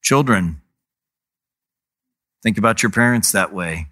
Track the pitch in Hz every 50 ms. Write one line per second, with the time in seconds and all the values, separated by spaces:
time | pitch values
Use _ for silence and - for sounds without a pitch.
0 | - - 139 139 147 131 117 95 90 85 80 76 _ _ _ _ _ _ _ _
1 | _ _ _ _ _ _ _ _ _ _ _ _ _ _ _ _ _ _ _ _
2 | _ _ _ _ _ _ _ _ _ 113 104 - 104 113 110 - - 117 95 117
3 | 117 120 123 117 101 - - 98 95 82 98 95 87 85 80 82 80 76